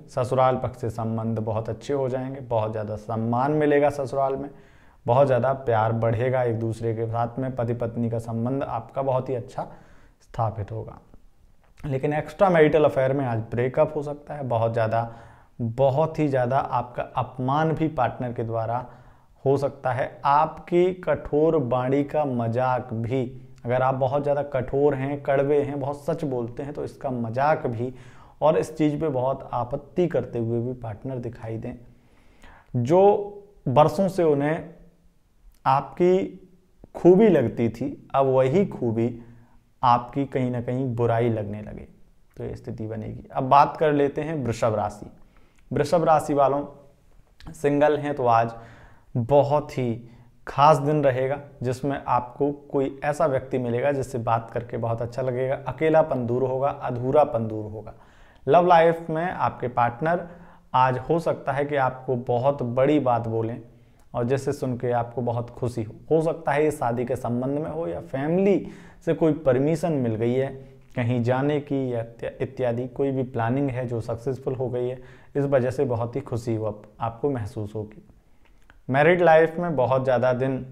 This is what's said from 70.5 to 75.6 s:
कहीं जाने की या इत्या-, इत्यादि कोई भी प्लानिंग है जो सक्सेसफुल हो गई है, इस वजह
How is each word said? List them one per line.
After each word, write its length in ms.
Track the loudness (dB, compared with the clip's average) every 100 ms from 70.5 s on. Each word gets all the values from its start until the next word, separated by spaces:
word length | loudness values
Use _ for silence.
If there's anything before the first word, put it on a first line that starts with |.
| -6 -16 -20 -12 -4
कहीं 280 | 0 0
जाने 360 | 2 2 2 0
की 340 | -2 -2 -2
या 60 | -4
इत्या-, 420 | -6 -8 -10 -6
इत्यादि 460 | -6 -2 -2 -2 -4
कोई 240 | -2 -2
भी 120 | 0
प्लानिंग 460 | -2 -2 0 0 0
है 180 | -2 -4
जो 140 | -4
सक्सेसफुल 540 | -4 -6 -4 -6 -4 -4
हो 140 | -4
गई 200 | -2 -4
है, 120 | -6 -12 -20 -8 -4
इस 100 | 2
वजह 260 | 2